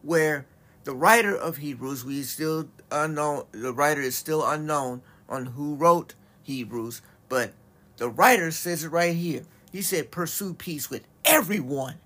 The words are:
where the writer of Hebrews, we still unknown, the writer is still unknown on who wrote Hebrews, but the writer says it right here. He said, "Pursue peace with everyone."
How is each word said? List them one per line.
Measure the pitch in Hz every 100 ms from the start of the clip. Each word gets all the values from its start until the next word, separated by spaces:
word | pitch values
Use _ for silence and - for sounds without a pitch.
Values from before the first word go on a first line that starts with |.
where | 147 165 156 147 135 _ _ _
the | -
writer | 131 170 226 277 294
of | 165 165
Hebrews, | 147 123 131 139
we | 123 139
still | 131 - 156 160 156 - -
unknown, | 147 156 151 151 147 -
the | 104 127
writer | 123 147 147
is | 135 123
still | - 156
unknown | 123 151 151 147 131 123 - - -
on | 131 131
who | 123 147 147
wrote | 170 175 - - - _
Hebrews, | - 135 110 117 117 117 - - _
but | 127 113 - - _ _ -
the | 120
writer | 117 220 240 165
says | 160 175 170
it | 156
right | 170 175
here. | 170 170 127 - - -
He | 185
said, | 185 180 143
"Pursue | - 165 - 202
peace | 165 - 151 -
with | 127 - _
everyone." | - 311 180 202 131 139 131 151